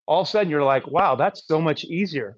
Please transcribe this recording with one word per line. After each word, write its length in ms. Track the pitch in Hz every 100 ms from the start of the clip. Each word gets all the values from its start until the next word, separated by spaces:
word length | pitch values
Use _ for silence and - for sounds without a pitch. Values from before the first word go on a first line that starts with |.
| -
all 140 | 165
of 60 | 175
a 40 |
sudden 180 | 214 190
you're 140 | 147
like, 240 | 135 135 135
"Wow, 280 | 156 190 127
that's 300 | 185 - -
so 140 | 156
much 220 | 160 143 -
easier. 520 | 170 196 143 101